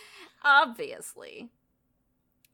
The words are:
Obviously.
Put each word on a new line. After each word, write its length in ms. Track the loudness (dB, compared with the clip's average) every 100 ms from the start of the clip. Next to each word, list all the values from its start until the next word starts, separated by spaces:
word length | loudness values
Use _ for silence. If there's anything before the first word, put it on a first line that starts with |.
| -18 -20 -20 _
Obviously. 1040 | 4 6 4 -4 -10 -10 -14 -16 -18 -16 -18 _ _ _ _ _ _ _ _ _ _